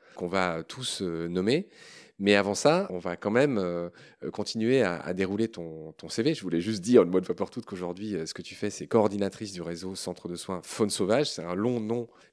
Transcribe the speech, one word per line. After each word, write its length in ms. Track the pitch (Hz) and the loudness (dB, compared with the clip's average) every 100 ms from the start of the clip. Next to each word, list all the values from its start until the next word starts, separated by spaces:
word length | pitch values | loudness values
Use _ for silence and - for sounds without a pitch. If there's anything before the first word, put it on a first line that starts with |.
| _ - | _ -8
qu'on 120 | 87 | -2
va 360 | 95 90 82 | 0 0 -2
tous, 380 | - - 123 - | -8 -8 -6 -4
euh, 260 | 92 82 85 | -4 -4 -2
nommer. 400 | 90 101 156 - - - - - - | 0 2 0 -2 -16 -20 -20 -20 -2
Mais 160 | 101 101 | 4 4
avant 180 | 98 | 4
ça, 320 | 98 143 175 196 | 2 4 4 0
on 80 | 92 | -6
va 160 | 90 87 | -6 -4
quand 160 | 104 | 0
même, 260 | 117 147 110 | 4 4 2
euh, 320 | 90 87 87 - - - | 0 -2 -6 -10 -20 -10
euh, 60 | 76 | -10
continuer 540 | - 98 113 113 131 | -6 -6 0 2 4
à, 160 | 98 85 | 2 0
à 140 | - | -4
dérouler 340 | 92 95 101 113 | -2 0 0 -2
ton, 460 | 90 82 80 78 | -4 -10 -12 -14
ton 160 | - 87 | -14 -8
C 120 | - | 0
V. 140 | 131 160 | 0 0
Je 80 | |
voulais 180 | 92 82 | 0 0
juste 200 | 98 107 | 0 -2
dire, 200 | 98 120 | 8 8
une 80 | 87 | 8
bonne 140 | 92 | 4
fois 120 | 92 - | 0 -4
pour 140 | 95 | -4
toutes, 160 | - - | -6 -10
qu'aujourd'hui, 480 | 92 90 90 107 | -8 -6 -6 -6
euh, 120 | 90 82 | -6 -6
ce 60 | |
que 100 | - | -10
tu 120 | - - | -12 -6
fais, 140 | 104 | -6
c'est 180 | - - | -6 2
coordinatrice 640 | 113 104 101 98 - 107 | 4 4 2 -4 -4 -10
du 100 | 92 | -8
réseau 340 | 82 85 92 95 | -8 -8 -8 -8
Centre 320 | 95 85 87 | -8 -8 -8
de 80 | 87 | -8
soins 260 | - 92 | -6 -8
faune 260 | - - 104 | -6 0 0
sauvage. 420 | - 95 120 151 | 2 2 2 0
C'est 120 | - | -4
un 120 | 85 92 | -6 -2
long 240 | 117 120 | 0 -2
nom, 280 | 107 120 113 _ - | -2 -4 -6 _ -20